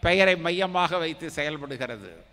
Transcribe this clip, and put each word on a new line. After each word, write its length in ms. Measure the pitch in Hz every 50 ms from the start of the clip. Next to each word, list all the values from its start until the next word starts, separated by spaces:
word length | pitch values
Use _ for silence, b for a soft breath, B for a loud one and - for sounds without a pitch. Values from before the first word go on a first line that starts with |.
பெயரை 320 | - 170 180 190 190 190 185 175
மையமாக 600 | 165 170 175 180 190 185 180 180 180 170 175 180
வைத்து 280 | 165 160 165 - 170 156
செயல்படுகிறது. 800 | - - 147 151 156 151 143 139 135 120 131 120 120 107 98 90 82 82 87 -